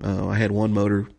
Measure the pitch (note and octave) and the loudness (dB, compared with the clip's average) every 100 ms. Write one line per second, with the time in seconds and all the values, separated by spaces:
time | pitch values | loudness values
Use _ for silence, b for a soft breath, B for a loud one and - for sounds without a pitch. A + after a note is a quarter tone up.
0 | G2 G2 F#2+ G#2+ G#2+ G#2 A2 G#2 G#2 G2+ | -4 -2 -2 0 0 2 2 2 2 0
1 | A2 | -4